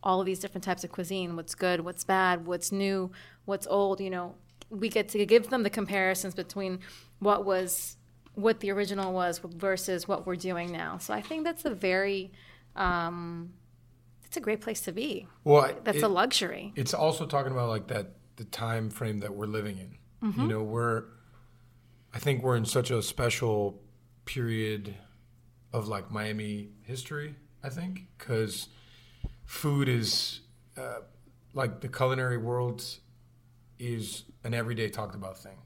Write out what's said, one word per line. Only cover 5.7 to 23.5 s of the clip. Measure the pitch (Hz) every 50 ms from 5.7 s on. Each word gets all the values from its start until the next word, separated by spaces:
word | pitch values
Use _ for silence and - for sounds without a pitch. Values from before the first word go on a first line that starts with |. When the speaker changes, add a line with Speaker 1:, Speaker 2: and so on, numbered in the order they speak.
Speaker 1:
comparisons | 202 220 202 190 202 196 190 185 190 185 190 190 180
between | 196 175 - - 202 196 190 185 185 185 - - - - - - -
what | 196 202 208 202 202
was, | 196 190 185 185 175 180 - - - - - - - - - _ - -
what | - 202 226 220 220
the | - 196 196
original | 196 208 185 202 196 190 190 185
was | 185 180 175 170 170
versus | - 175 170 196 - 196 190 185 - - 185 175 170
what | - 196 - 165
we're | 185 180
doing | 175 - 185 180 170 175 175 175
now. | 165 - 160 170 185
So | - - 220
I | 214 202
think | - 311 320 311
that's | 339 330 330 -
a | 302
very, | 226 185 190 185 185 185 196 202 196 196 185 190 - - - - - - - - -
um, | - 196 180 180 170 170 165 175 175 175 170 170 170 170 175 180 - - - - _ - - - _ - - - - -
it's | - -
a | 349
great | 254 214 214 214
place | 214 233 220 - -
to | - 165
be. | 196 247 302 208 127 - - - - -
Speaker 2:
Well, | 147 147 147 135
I, | 135 139 - -
Speaker 1:
That's | - 202 147
Speaker 2:
it, | 185
Speaker 1:
a | 214
luxury. | 196 175 202 254 - - 208 170 - - - 202 -
Speaker 2:
it's | - 127 117 -
also | - 151 156 160 - 165
talking | 143 - 139 135 131 131
about, | 127 120 117
like, | 113 110 98 -
that, | 123 110 101 92 - - - - -
the | - 113
time | 107 - - 117 113 113 113 110 110
frame | 104 - 120 110 107 104
that | 101 107 101
we're | 101 104
living | 104 107 110 104 104 101 95
in. | 95 92 - - - - - - - 214
Speaker 1:
Mm-hmm. | 202 - -
Speaker 2:
You | 110
know, | 110 107 110
we're, | 107 110 117 117 117 113 113 - - - - - - - - - - - - - - - - - - - - - _ -
I | -
think | - 143 139 123 120
we're | 131 123
in | 117 110
such | 110 - 135 123 123
a | 127 113 104
special | - - - 127 120 - - 127 117